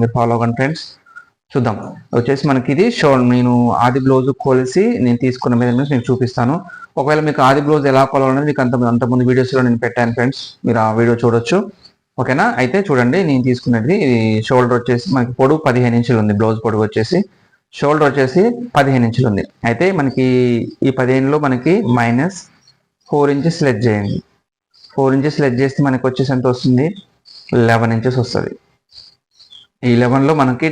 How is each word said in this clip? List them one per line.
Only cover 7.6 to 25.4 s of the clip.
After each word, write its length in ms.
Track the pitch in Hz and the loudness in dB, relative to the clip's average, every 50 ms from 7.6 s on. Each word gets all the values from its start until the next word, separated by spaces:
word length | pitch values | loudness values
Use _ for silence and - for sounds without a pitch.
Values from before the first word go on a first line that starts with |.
| 143 147 | 2 2
బ్లౌజ్ 200 | 156 151 139 139 131 | 0 2 2 2 2
ఎలా 100 | 131 135 135 | 2 2 2
కొలవాలనేది 360 | - 139 135 131 131 139 147 147 | 2 0 0 2 0 0 0 -2
మీకు 100 | 139 - 131 | -2 0 0
అంత, 80 | 123 127 123 123 117 | 0 0 0 0 0
అంతకుముందు 340 | 120 117 127 117 127 127 123 123 | 0 0 0 0 0 2 2 2
వీడియోస్లో 340 | 127 131 127 123 - 131 127 123 | 2 2 0 0 0 0 2 2
నేను 120 | 120 117 123 | 0 0 -2
పెట్టాను 280 | 117 - 123 120 117 113 123 | -4 -2 -2 -2 -2 0 0
ఫ్రెండ్స్, 240 | 120 131 135 - - - - _ - 123 | -2 -2 -2 -6 -12 -18 -16 _ -4 -2
మీరు 120 | 113 113 110 | 0 0 0
ఆ 40 | 110 110 113 | 0 2 2
వీడియో 160 | 117 117 117 117 127 | 2 2 2 2 0
చూడొచ్చు. 340 | 120 113 117 117 - 175 190 226 - - _ _ _ _ _ _ _ _ - | 0 0 0 0 0 -2 -2 -2 -4 -10 _ _ _ _ _ _ _ _ -6
ఓకేనా? 260 | 123 127 127 151 196 240 - 123 | -4 -2 0 0 0 0 0 0
అయితే 180 | 127 120 - 196 190 196 | -2 0 0 -2 0 0
చూడండి, 300 | 143 127 123 123 135 190 190 156 | 0 2 2 2 0 0 0 0
నేను 140 | 139 127 123 | 0 0 0
తీసుకున్నది 480 | 127 123 120 - 123 120 113 107 135 190 220 | 0 -2 -2 0 0 0 0 0 0 0 0
ఇది 160 | - 135 120 117 110 110 110 110 113 - | 2 2 2 2 2 0 0 -2 0 0
షోల్డర్ 260 | 135 123 123 120 123 | 2 2 2 2 0
వచ్చేసి 300 | 120 117 - 123 120 - - 131 | 0 0 -2 -2 -2 -2 -2 -2
మనకి 180 | 131 120 123 123 - | -2 -2 -2 0 0
పొడవు 220 | 131 135 156 156 - | 2 2 2 0 0
పదిహేను 300 | 143 120 123 123 120 117 120 | 0 0 2 2 2 2 0
ఇంచులు 200 | 117 - 123 110 | 0 0 0 0
ఉంది, 120 | 107 104 104 101 | 0 0 0 0
బ్లౌజ్ 180 | 110 110 113 107 - | 0 0 0 -2 -2
పొడవు 180 | 113 107 107 107 | -2 0 0 -2
వచ్చేసి 340 | 107 - 110 110 - 131 175 202 - _ _ _ _ _ _ _ _ - | -2 -2 -4 -2 0 0 -2 -2 -4 _ _ _ _ _ _ _ _ -8
షోల్డర్ 300 | - 147 143 151 151 151 139 | -4 -2 0 2 2 2 2
వచ్చేసి 340 | 131 143 131 127 - 175 202 233 240 - - - - | 2 0 -2 0 2 2 2 2 0 -4 -10 -2 0
పదిహేను 280 | 143 139 135 135 127 120 113 | 0 2 2 2 2 2 0
ఇంచులు 180 | 117 127 131 120 | 0 0 0 0
ఉంది. 140 | 101 95 - - _ _ - 117 | -2 -4 -6 -8 _ _ -4 -4
అయితే 180 | 117 117 170 190 196 170 | -2 0 0 0 0 0
మనకి 280 | 139 135 - 131 131 127 127 127 127 123 120 117 - - - - - 135 | -2 -2 -2 0 0 2 2 2 2 2 0 -2 -2 -6 -6 -2 -2 -2
ఈ 20 | 131 - | 0 0
పదిహేనులో 400 | 127 123 131 135 131 135 147 151 147 | 0 0 2 2 2 0 0 0 0
మనకి 260 | 139 127 123 123 160 175 220 208 123 123 | 0 -2 0 0 0 0 0 0 0 0
మైనస్ 420 | 120 117 120 120 123 147 185 196 - - - _ _ _ _ _ _ _ _ _ _ _ - | 2 2 2 2 0 0 -2 -4 -8 -16 -20 _ _ _ _ _ _ _ _ _ _ _ -4
ఫోర్ 220 | - 147 143 143 143 | 0 0 2 2 0
ఇంచెస్ 240 | 143 143 170 165 - 156 | 0 -2 -2 -2 0 0
లెస్ 140 | 139 123 196 117 | -2 0 0 0
చేయండి. 320 | 117 107 104 101 101 - 92 - _ _ _ _ _ _ _ _ _ _ _ - _ | 0 0 0 -2 -4 -6 -8 -8 _ _ _ _ _ _ _ _ _ _ _ -20 _
ఫోర్ 220 | - - 135 135 135 | -4 -2 0 2 2
ఇంచెస్ 220 | 139 135 151 151 - | 0 0 -2 -2 0